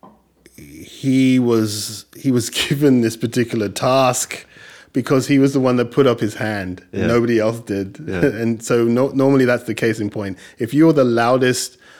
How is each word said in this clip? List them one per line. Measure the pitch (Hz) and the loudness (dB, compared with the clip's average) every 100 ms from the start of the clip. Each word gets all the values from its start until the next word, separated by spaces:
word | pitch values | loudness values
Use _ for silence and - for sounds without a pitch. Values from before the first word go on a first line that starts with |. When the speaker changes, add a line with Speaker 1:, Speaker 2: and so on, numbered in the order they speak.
| - _ _ _ - - | -20 _ _ _ -20 -20
Speaker 1:
he | - - - - 135 131 131 127 | -20 -20 -20 -8 -2 2 4 4
was, | 120 113 110 104 104 107 - - | 2 2 0 -4 -8 -12 -16 -8
he | 139 | -2
was | 123 113 | 0 -2
<laughs> | - - | -4 -4
given | 143 147 127 | 0 2 4
this | 113 110 | 2 -2
particular | 113 123 117 117 101 | -4 -2 -2 -2 -4
task | 95 131 135 127 123 - - - - - - - | -4 0 2 2 0 -4 -10 -16 -20 -20 -20 -8
because | 139 120 139 127 | -6 0 0 2
he | 143 | 4
was | 135 | 4
the | 135 | 2
one | 127 123 | 2 2
that | 120 | 0
put | 147 131 | 2 2
up | 117 | 2
his | 107 | -2
hand. | - 110 104 92 90 - | -4 -6 -6 -6 -10 -10
Speaker 2:
Yeah. | 98 92 | -4 0
Speaker 1:
Nobody | 120 117 117 | 0 2 2
else | 107 117 | 0 -4
did. | - 98 98 - | -6 -6 -6 -10
Speaker 2:
Yeah. | 151 92 | -8 -2
Speaker 1:
<laughs> | 139 107 | -2 0
And | 117 113 | -4 -4
so | - 123 | -2 0
no-, | 117 120 135 | 2 0 0
normally | 135 135 135 | 0 2 2
that's | 123 123 | 2 0
the | - | -4
case | 107 120 113 | -4 -4 -2
in | 104 | -6
point. | 110 98 92 - - | -6 -10 -10 -14 -8
If | 113 | -4
you're | 143 160 | 2 4
the | 147 | 4
loudest | 127 117 117 131 127 123 - _ - | 2 2 2 2 2 0 -4 _ -20